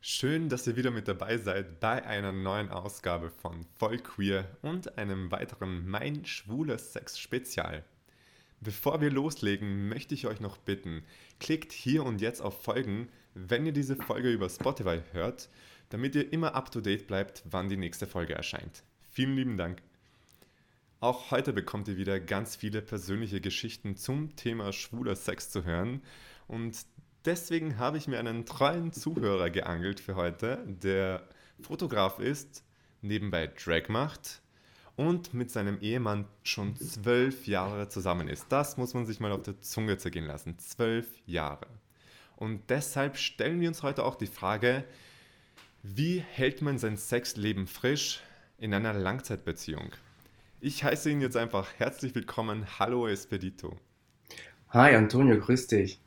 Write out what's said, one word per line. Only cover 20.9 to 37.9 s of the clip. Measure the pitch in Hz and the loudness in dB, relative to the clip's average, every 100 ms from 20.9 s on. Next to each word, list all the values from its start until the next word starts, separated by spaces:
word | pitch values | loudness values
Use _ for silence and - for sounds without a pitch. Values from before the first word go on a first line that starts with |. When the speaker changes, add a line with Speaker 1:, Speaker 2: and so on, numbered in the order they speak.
| _ | _
Speaker 1:
Auch | 117 127 - | 0 0 0
heute | 127 131 | 0 2
bekommt | 104 90 104 101 | 0 -2 -6 -4
ihr | 95 | -2
wieder | 98 98 | 0 0
ganz | 87 98 - - | 0 -2 -2 -6
viele | 107 104 | -4 -4
persönliche | 101 107 87 98 113 98 | -4 -8 -4 -4 -2 -2
Geschichten | 95 - 110 - 104 98 | -2 -4 -6 -8 -8 -6
zum | - 135 156 - | -4 -4 -4 -4
Thema | 120 117 101 | -4 -2 -2
schwuler | 95 - 113 123 92 | -4 -6 -6 -2 -2
Sex | - - - | -2 -6 -4
zu | 107 82 | -4 0
hören | 85 101 131 - - - - - | 0 0 -4 -10 -20 -20 -20 -10
und | 113 117 117 - - - _ - | -6 -6 -8 -14 -20 -20 _ -2
deswegen | 170 - 165 160 113 | 0 0 -2 0 0
habe | 123 151 | 0 0
ich | 147 | -2
mir | 123 | -2
einen | 117 117 120 | -2 -2 -6
treuen | - 139 170 170 | 2 2 2 -2
Zuhörer | - - 165 110 98 87 | -4 -4 0 2 4 2
geangelt | 90 - 85 90 98 | 2 -2 0 -2 -2
für | - 95 | -4 0
heute, | 87 85 110 135 247 | 0 0 -2 -2 -6
der | 95 95 95 95 92 - - - _ | -4 2 4 2 0 -6 -20 -20 _
Fotograf | - 151 175 107 95 - | -10 -4 -2 2 2 2
ist, | 110 143 - - _ _ _ _ | -2 -2 -6 -18 _ _ _ _
nebenbei | 104 104 104 90 78 | -2 -2 0 0 -2
Drag | - - 82 - | -4 2 2 4
macht | 110 147 - - - _ _ - - - - | 0 0 -4 -14 -16 _ _ -20 -20 -18 -2
und | 151 175 175 | 0 0 -2
mit | 123 123 | -4 -4
seinem | - 101 101 | -2 -2 -2
Ehemann | 104 120 113 104 101 - | 0 0 0 0 -4 -8
schon | - - 101 - | -4 -2 -2 -4
zwölf | - - 107 120 131 135 - | -8 -4 4 6 6 2 0
Jahre | 98 92 104 | 0 0 -2
zusammen | 101 | -4